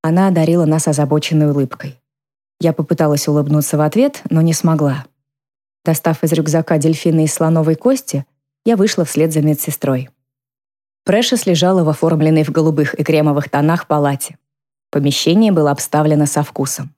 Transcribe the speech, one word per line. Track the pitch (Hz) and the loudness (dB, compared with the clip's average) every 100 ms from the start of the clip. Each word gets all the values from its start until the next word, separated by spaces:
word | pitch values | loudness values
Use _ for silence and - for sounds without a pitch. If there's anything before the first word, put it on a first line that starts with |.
Она | 160 170 196 | 0 2 2
одарила | 170 160 170 156 | 2 2 2 2
нас | 156 160 | 0 0
озабоченной | 147 143 151 147 156 151 | 0 0 0 0 0 2
улыбкой. | 143 131 - 143 131 _ _ _ _ _ _ | 0 -2 -6 -14 -14 _ _ _ _ _ _
Я | 165 | -2
попыталась | 156 151 156 156 143 151 | -2 -2 0 0 0 0
улыбнуться | 147 143 151 143 151 | 0 2 0 0 0
в | |
ответ, | 151 208 277 277 - | 0 2 0 -2 -2
но | 165 | 0
не | 165 | 2
смогла. | 156 170 160 147 135 - _ _ _ _ _ _ _ - | 2 0 0 0 -2 -10 _ _ _ _ _ _ _ -4
Достав | 160 165 160 160 | -2 -2 -2 -2
из | |
рюкзака | 165 156 160 160 160 | 0 0 -2 0 0
дельфина | 160 160 170 160 | 0 0 0 2
из | 156 | 0
слоновой | - 160 165 156 160 | 0 0 2 0 0
кости, | 247 262 - 147 135 _ _ _ - | 0 -2 -2 -8 -8 _ _ _ -2
я | 226 | 2
вышла | 202 - 165 | 2 0 -2
вслед | - 160 | 0 0
за | 156 | 2
медсестрой. | 151 147 - 147 139 131 131 _ _ _ _ _ _ _ _ _ - | 0 0 -4 -6 -4 -4 -6 _ _ _ _ _ _ _ _ _ 0
Прэшес | 202 233 247 - | 0 2 -2 0
лежала | 170 180 190 | 0 2 2
в | 156 | 0
оформленной | 147 160 160 156 156 | 0 0 2 2 2
в | 147 | 2
голубых | 160 156 156 147 - | 0 0 0 -2 -2
и | |
кремовых | 147 160 151 143 143 | 0 2 2 0 -2
тонах | 139 151 170 - | -2 0 0 -2
палате. | 151 143 139 - - _ _ _ _ _ | -2 0 -2 -8 -16 _ _ _ _ _
Помещение | 143 143 135 - 185 220 | -2 -2 0 0 2 4
было | 175 147 | 2 0
обставлено | 143 - 151 151 151 147 | -2 -2 0 2 2 0
со | - | -2
вкусом. | 147 - 135 - 139 | -4 -4 -6 -6 -12